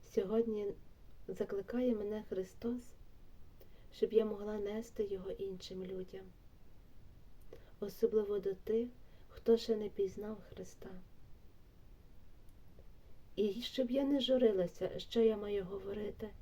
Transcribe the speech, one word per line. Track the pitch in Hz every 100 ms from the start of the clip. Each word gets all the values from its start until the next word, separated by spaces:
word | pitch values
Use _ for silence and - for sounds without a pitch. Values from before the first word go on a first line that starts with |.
| -
Сьогодні | - 190 220 233 208 202 - - - - - -
закликає | 185 208 196 196 240 254
мене | 214 208 214 214
Христос, | 190 185 - 233 247 - - - - - - - - - - -
щоб | - 220
я | 220
могла | 214 202 208 214
нести | 202 214 233 -
Його | 208 190 185
іншим | - 196 185 - 370
людям, | 370 381 370 190 381 - - - - - - - - - - - - - - -
особливо | 202 - 226 214 202 202
до | 196
тих, | 190 - 226 240 - - - -
хто | - - 226
ще | - 214
не | 208
пізнав | - 190 196 208 214 -
Христа. | - 185 - 190 185 - - - - - - - - - - - - - - - - - - - - - - - -
І | 208
щоб | 196 - - 240
я | 262
не | 277 285
журилася, | 240 254 233 190 175 - 185 -
що | - 233
я | 220 208
маю | 208 202
говорити | 185 196 196 208 208 - 214 -